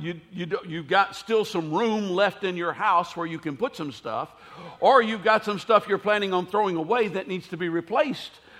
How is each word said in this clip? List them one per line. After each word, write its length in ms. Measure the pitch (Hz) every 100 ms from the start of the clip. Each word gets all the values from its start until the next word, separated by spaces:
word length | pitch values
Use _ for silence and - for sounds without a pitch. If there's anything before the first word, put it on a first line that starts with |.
you, 200 | 160 170 -
you 120 | 180
do, 140 | 170 190 185
you've 220 | 165 143
got 280 | 185 185 -
still 280 | - 226
some 280 | 208 175 160
room 380 | 156 233 214 202
left 340 | 180 202 -
in 120 | 190 175
your 160 | 170
house 440 | 151 208 175 147 170
where 100 | 170
you 120 | 160
can 180 | 156 139
put 200 | 262 -
some 140 | 151
stuff, 360 | 120 117 113 151 - - - 170 -
or 200 | 190 262
you've 240 | 220 220
got 200 | 214 214
some 140 | 208 196
stuff 280 | - 214 -
you're 100 | 196
planning 360 | 208 208 196
on 120 | 180 180
throwing 300 | 208 202 165
away 320 | 160 240 214
that 180 | 190 -
needs 220 | 185 -
to 80 | 165
be 120 | 175
replaced 640 | 170 170 247 302 190 - - -